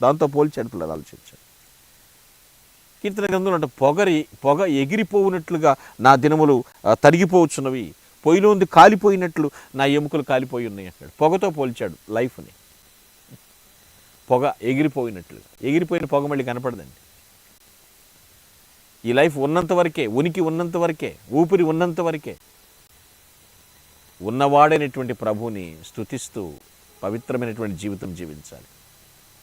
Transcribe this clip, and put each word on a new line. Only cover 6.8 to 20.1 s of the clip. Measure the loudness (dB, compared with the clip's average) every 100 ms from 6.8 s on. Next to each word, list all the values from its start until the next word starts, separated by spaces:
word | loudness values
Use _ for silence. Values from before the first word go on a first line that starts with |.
| 0
ఆ, |
తరిగిపోవచ్చున్నవి, | 4 6 6 4 4 2 0 -6 -6 -8 -14 _ _ 2
పొయ్యిలోంది | 4 4 4 4
కాలిపోయినట్లు | 8 8 8 2 2 -2 -4 -6 -8 -12 -2
నా | 0
ఎముకలు | 0 -2 -4
కాలిపోయి | -2 -2 -2 -6 -8
ఉన్నాయి | -10 -16
అంటాడు. | -18 -16 -2
పొగతో | 0 0 -2
పోల్చాడు | -2 -4 -4 -8 -10 -6
లైఫ్ని. | -4 -4 -6 -20 -20 _ _ _ _ _ _ _ -20 _ _ _ _ _ _ _ _ -2
పొగ | 0 0 -4
ఎగిరిపోయినట్లుగా. | -4 0 -2 -2 -8 -10 -16 -20 -20 -10 -2
ఎగిరిపోయిన | -2 -2 -4 -2
పొగ | -2 -2
మళ్ళీ | -4
కనపడదండి. | -6 -6 -8 -10 -14 -20 _ _ _ _ _ _ _ _ _ _ _ _ _ _ _ _ _ _ _ _ -2
ఈ |
లైఫ్ | 2 2 0
ఉన్నంత | -2 -2 0
వరకే, | 0 0 -2
ఉనికి | -4